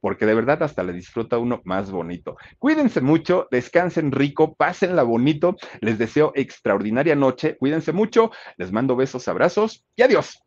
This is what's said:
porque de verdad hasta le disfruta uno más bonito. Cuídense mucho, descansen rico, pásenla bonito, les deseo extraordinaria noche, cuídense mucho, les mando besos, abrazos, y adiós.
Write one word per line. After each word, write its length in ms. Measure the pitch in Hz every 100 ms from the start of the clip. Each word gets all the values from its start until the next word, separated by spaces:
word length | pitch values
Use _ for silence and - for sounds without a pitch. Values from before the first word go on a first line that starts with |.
porque 240 | 98 98 107
de 80 |
verdad 300 | 113 117 151
hasta 200 | 156 -
le 100 | 92
disfruta 440 | 90 95 - 113 120
uno 240 | 120 120
más 280 | 92 92 98
bonito. 460 | 95 82 87 - - - _
Cuídense 440 | 269 311 277 -
mucho, 460 | 131 156 151 180 -
descansen 600 | 123 123 - 175 170 151
rico, 440 | 135 143 143 156 -
pásenla 480 | 156 175 180 175
bonito, 540 | 123 113 131 151 175 185 - -
les 200 | 110 110
deseo 320 | 113 147 151 -
extraordinaria 800 | 131 - - 101 101 117 160 147
noche, 400 | 135 127 151 -
cuídense 360 | 131 160 160
mucho, 400 | 170 220 226 226 - - -
les 140 | 92
mando 240 | 104 131 123
besos, 320 | 135 127 -
abrazos, 580 | 90 160 196 220 - _ -
y 60 |
adiós. 380 | 254 190 - -